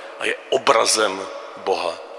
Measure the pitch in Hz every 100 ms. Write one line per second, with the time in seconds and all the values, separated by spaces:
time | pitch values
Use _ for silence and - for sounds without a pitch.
0 | - - 107 - - - - 113 117 110
1 | 107 95 95 - - - - 87 87 82
2 | -